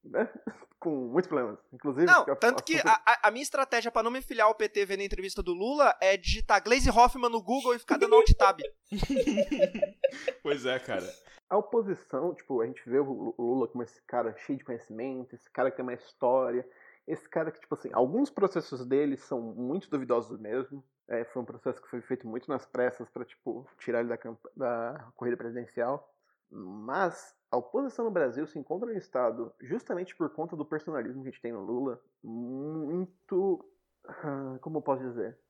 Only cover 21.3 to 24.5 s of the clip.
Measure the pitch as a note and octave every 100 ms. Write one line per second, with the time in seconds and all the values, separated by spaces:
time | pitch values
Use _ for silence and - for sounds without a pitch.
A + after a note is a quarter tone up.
21.3 | C3 A#2 A#2+ C3+ A#2+ - B2 - B2+ A#2
22.3 | A#2 - C3 - B2 B2 B2 A#2 - A#2+
23.3 | - - A#2+ C3+ _ - A#2+ A#2+ A#2 A2+
24.3 | A2 -